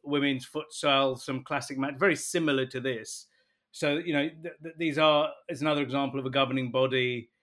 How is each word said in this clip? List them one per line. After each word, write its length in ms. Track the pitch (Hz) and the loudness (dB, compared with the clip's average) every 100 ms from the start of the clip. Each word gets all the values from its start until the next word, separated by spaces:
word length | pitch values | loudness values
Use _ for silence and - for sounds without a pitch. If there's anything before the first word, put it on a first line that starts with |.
| 143 | -2
women's 420 | 143 143 131 - | 0 0 -2 -6
futsal, 720 | 151 151 - 147 135 135 123 | -10 -8 -2 2 4 2 0
some 240 | - 131 | -6 -8
classic 340 | - 143 - 135 | -4 -6 -6 -4
match, 180 | 139 139 | -4 2
very 180 | 190 143 | 2 2
similar 500 | - 175 156 135 127 | 0 -2 2 0 0
to 120 | 127 | -4
this. 460 | 131 117 110 - - _ _ _ _ | -4 -6 -8 -14 -16 _ _ _ _
So, 220 | - 147 147 | -4 -2 -2
you 160 | 170 | 0
know, 160 | 147 156 | 0 -2
th-, 260 | 160 165 - | -4 -14 -12
th-, 120 | 165 160 | -12 -4
these 200 | 165 143 | -2 4
are, 340 | 156 147 151 - - | 6 6 2 -4 -10
is 120 | 139 | -2
another 200 | 151 147 | 0 2
example 360 | 131 139 135 135 | 0 0 -2 -2
of 80 | 131 | -2
a 40 | |
governing 420 | 135 127 135 127 | 2 2 0 0
body 580 | 131 131 127 127 123 - _ | 2 2 2 0 -2 -8 _